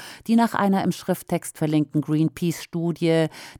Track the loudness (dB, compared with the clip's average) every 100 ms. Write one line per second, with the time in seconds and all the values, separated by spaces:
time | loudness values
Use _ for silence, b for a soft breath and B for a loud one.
0 | B B 2 4 4 2 2 2 0 -2
1 | -4 -6 -2 -4 -4 -4 0 0 0 -2
2 | 0 2 0 0 -4 -4 -6 -4 -4 0
3 | 2 2 2 B B